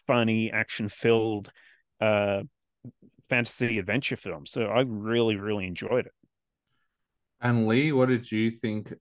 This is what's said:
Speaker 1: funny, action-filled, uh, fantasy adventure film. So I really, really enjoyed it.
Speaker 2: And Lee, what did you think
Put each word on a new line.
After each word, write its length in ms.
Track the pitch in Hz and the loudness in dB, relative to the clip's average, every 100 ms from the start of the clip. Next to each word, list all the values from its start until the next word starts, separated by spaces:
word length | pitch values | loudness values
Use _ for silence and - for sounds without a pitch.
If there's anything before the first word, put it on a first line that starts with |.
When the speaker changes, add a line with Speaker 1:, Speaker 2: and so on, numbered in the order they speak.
| - | 0
Speaker 1:
funny, 440 | 123 113 110 110 | 2 2 2 0
action-filled, 1000 | 110 110 - 107 - 123 113 110 107 98 - - _ _ _ | -2 -4 -6 -8 -2 2 4 2 -2 -8 -18 -20 _ _ _
uh, 420 | 110 104 101 98 143 _ _ _ 127 - - _ _ | 2 2 2 0 -4 _ _ _ -20 -20 -20 _ _
fantasy 480 | 123 117 - 120 110 | -2 -2 -2 -2 -2
adventure 380 | 92 110 - 117 | 0 -2 -2 -6
film. 280 | 101 80 | -8 -10
So 200 | 71 - | -8 -4
I 160 | 110 110 | 0 0
really, 560 | 131 107 107 117 113 104 | 0 -2 -2 2 2 0
really 300 | 101 104 92 | -2 -4 -4
enjoyed 400 | 87 101 120 - | -8 -2 -2 -2
it. 60 | - _ _ _ _ _ _ _ _ _ _ _ _ | -10 _ _ _ _ _ _ _ _ _ _ _ _
Speaker 2:
And 260 | 120 117 110 | 0 2 4
Lee, 260 | 117 151 | 2 4
what 160 | 139 127 | 4 4
did 220 | 123 117 | 2 0
you 200 | 110 113 | 0 0
think 420 | 117 117 107 101 - | 0 -4 -6 -8 -12